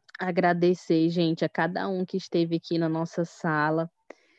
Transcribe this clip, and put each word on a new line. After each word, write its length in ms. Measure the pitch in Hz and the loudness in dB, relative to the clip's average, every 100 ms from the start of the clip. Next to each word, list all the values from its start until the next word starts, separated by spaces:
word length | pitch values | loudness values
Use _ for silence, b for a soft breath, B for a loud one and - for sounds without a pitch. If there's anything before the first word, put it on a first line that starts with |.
| _ - | _ -8
agradecer, 920 | 185 180 180 175 175 180 - 165 165 | -4 2 2 4 2 2 2 2 2
gente, 340 | 170 165 165 | 2 0 0
a 60 | 160 | -2
cada 380 | - 165 180 190 | -2 -2 -2 -4
um 180 | 185 185 | -4 -4
que 120 | 190 | -4
esteve 380 | - 170 165 165 | -2 -2 0 -2
aqui 200 | - 170 | -2 -2
na 120 | 165 | 0
nossa 360 | 160 165 - 170 | -2 -4 -4 -6
sala, 640 | - 170 151 151 160 165 - _ B B | -4 -2 0 0 0 -4 -10 _ B B